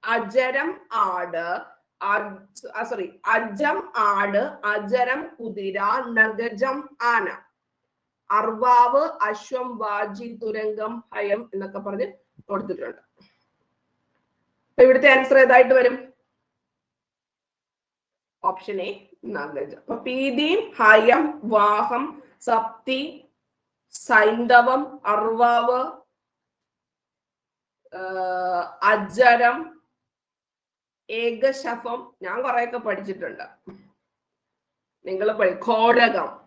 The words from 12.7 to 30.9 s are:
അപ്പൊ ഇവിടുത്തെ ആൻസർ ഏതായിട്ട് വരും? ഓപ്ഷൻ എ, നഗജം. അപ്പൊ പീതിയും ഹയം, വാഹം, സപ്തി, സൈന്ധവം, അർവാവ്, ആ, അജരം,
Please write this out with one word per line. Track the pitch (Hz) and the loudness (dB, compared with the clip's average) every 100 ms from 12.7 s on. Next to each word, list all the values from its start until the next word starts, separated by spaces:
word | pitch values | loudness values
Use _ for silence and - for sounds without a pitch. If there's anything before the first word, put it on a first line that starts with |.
| 170 123 - _ _ _ _ _ _ _ _ _ _ _ _ _ _ _ _ _ | -10 -10 -14 _ _ _ _ _ _ _ _ _ _ _ _ _ _ _ _ _
അപ്പൊ | - | 6
ഇവിടുത്തെ | 254 262 277 | 8 8 6
ആൻസർ | 262 262 269 | 6 6 6
ഏതായിട്ട് | 254 254 247 | 8 8 6
വരും? | 262 240 247 - _ _ _ _ _ _ _ _ _ _ _ _ _ _ _ _ _ _ _ _ _ _ _ | 6 4 0 -12 _ _ _ _ _ _ _ _ _ _ _ _ _ _ _ _ _ _ _ _ _ _ _
ഓപ്ഷൻ | - 185 - 202 | -6 -6 -8 -8
എ, | 190 202 _ _ - | -8 -10 _ _ -12
നഗജം. | 196 147 147 - - | -10 -8 -10 -10 -12
അപ്പൊ | - 247 | -12 -10
പീതിയും | - 254 269 254 302 381 440 - | -6 -4 -2 -2 0 0 -4 2
ഹയം, | 214 220 233 - 156 - | 8 8 8 4 2 -4
വാഹം, | 214 214 208 208 - 240 294 - - _ | -2 2 2 2 -2 -4 -6 -12 -20 _
സപ്തി, | - 226 220 - - 262 294 - _ _ _ _ _ _ _ | -2 -2 -2 -10 -6 -6 -6 -14 _ _ _ _ _ _ _
സൈന്ധവം, | - - 233 214 233 240 247 240 262 294 - - | -20 2 4 4 2 4 6 6 0 -4 -8 -4
അർവാവ്, | 214 220 226 240 240 233 247 269 - _ _ _ _ _ _ _ _ _ _ _ _ _ _ _ _ _ _ _ 185 | -2 -2 0 2 2 0 -2 -4 -10 _ _ _ _ _ _ _ _ _ _ _ _ _ _ _ _ _ _ _ -14
ആ, | 185 190 185 185 185 180 175 - | -10 -6 -4 -4 -2 -4 -4 -2
അജരം, | 202 214 196 208 247 233 240 254 320 - _ _ _ _ _ _ _ _ _ _ _ | 2 2 -2 4 6 6 2 0 -8 -16 _ _ _ _ _ _ _ _ _ _ _